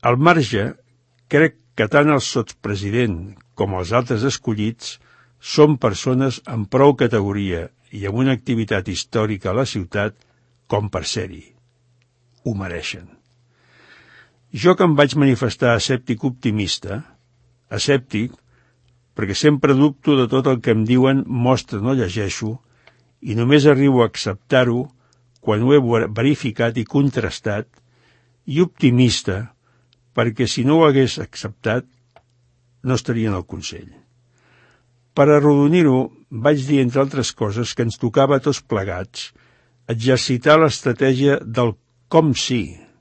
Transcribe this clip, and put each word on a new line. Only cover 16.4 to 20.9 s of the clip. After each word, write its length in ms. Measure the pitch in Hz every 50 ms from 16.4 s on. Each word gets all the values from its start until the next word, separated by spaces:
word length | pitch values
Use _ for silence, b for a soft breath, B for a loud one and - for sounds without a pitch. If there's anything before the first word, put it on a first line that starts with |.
| - 120 104 107 101 90 - - - 98 98 117 156 _ _ _ _ _ _ _ _ _ _ _ _ _
escèptic 640 | - 104 - - 143 135 127 _ - 107 113 123 - _ _ _ _ _ _ _ _ _ _ _ _ _ _ _ _
perquè 200 | - - 98 98
sempre 400 | - - 151 147 139 - 147 139
dubto 400 | 131 143 151 139 _ _ - 147
de 100 | 135 127 113 120
tot 160 | 131 131 139
el 140 | 131 120 117
que 80 | 123 113
em 120 | 110 110
diuen, 340 | 107